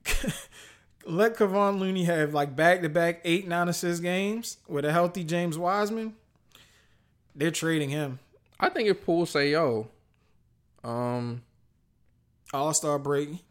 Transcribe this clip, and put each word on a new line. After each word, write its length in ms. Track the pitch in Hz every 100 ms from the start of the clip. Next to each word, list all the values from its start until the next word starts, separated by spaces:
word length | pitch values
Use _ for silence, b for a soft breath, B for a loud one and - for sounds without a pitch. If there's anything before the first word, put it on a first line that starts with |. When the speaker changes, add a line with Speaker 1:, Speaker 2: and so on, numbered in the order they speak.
Speaker 1:
<laughs> 440 | - - 254 - B B B B B _
let 320 | - 165 220 226
Kevon 420 | 208 190 202 202
Looney 260 | 190 190
have, 280 | 175 165 151
like, 220 | 147 143 135
back-to-back 640 | 165 180 160 160 170 170
eight, 220 | 175 170 190
nine 220 | 170 175
assist 340 | 170 175 170
games 540 | 175 180 196 220 233 - -
with 180 | 147
a 80 | 147
healthy 320 | 165 175 180
James 340 | 160 175 175 156
Wiseman, 560 | 175 202 208 226 220 220 _ _ _ b b b b b b b _ 147
they're 140 | 160
trading 380 | 160 160 160 143
him. 280 | 147 147 131 _ _ _ -
Speaker 2:
I 100 | 370
think 180 | 359 214
if 160 | 185
Poole 200 | - 170 170
say, 260 | 151 143
"Yo," 360 | 151 156 113 110 - _ _ _ _ _ _ _ _
um, 600 | 120 117 123 123 120 120 - _ _ _ _ _ _ _ _ _ -
Speaker 1:
All-Star 460 | 139 147 151 156 143
break. 300 | 139 143 147 170 -